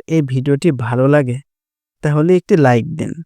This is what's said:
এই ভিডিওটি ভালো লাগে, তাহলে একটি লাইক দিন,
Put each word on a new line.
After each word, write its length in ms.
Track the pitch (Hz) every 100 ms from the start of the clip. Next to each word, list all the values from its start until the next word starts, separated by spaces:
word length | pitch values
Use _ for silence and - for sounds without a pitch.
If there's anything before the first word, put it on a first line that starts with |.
| -
এই 160 | 160
ভিডিওটি 460 | 139 131 127 143 180 127
ভালো 260 | 117 120 135
লাগে, 300 | 147 127 127 - _ _ _ _ _
তাহলে 280 | 151 147 160 180
একটি 180 | - 196
লাইক 280 | 131 120 104 -
দিন, 160 | - -